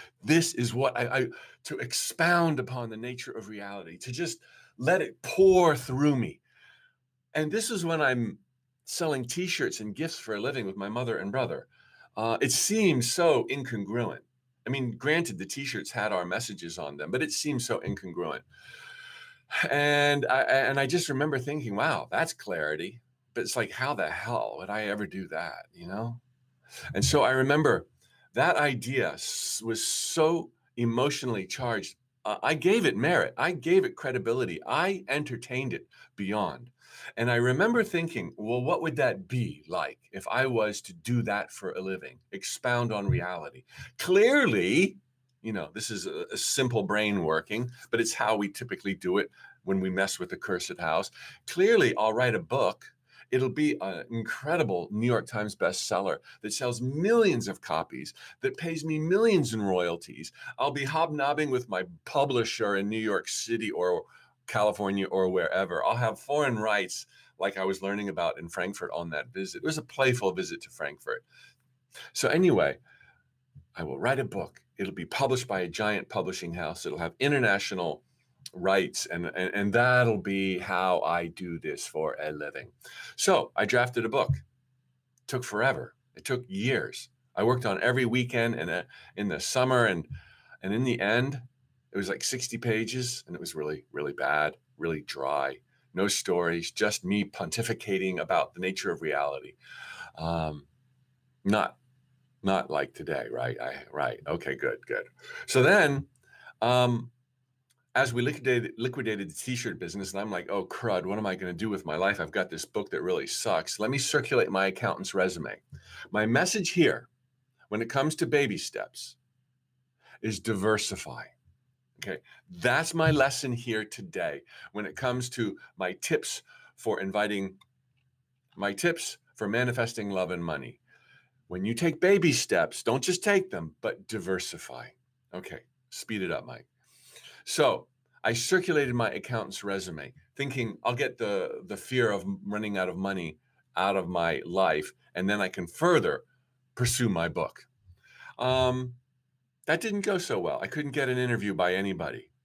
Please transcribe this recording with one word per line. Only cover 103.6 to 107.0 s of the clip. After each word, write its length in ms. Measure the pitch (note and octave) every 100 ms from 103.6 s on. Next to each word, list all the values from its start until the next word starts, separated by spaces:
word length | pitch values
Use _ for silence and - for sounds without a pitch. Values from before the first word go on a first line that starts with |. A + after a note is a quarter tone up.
| B1+ C2 -
right. 280 | C#2 C2 A#1 -
Okay, 280 | E2+ - -
good, 220 | C2 A1 -
good. 200 | A1 - _ - - -
So 180 | C3
then, 420 | C#3 G3+ D3+ C#3 - _ _ - - -
um, 500 | A#2 B2 B2 A#2+